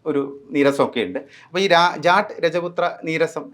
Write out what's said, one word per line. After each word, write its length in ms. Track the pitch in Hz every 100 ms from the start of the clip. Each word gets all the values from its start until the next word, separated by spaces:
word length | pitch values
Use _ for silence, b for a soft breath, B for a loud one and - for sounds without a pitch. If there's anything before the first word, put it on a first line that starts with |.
| 160
ഒരു 380 | 143 139 - -
നീരസമൊക്കെ 500 | 147 139 139 131 123
ഉണ്ട്. 180 | 95 92
അപ്പോൾ 400 | - - - 180
ഈ 80 | 196
രാ-, 320 | 170 175 -
ജാട്ട് 420 | 165 185 208 - 165
രജപുത്ര 460 | 170 170 170 170 -
നീരസം 480 | 165 160 160 156 139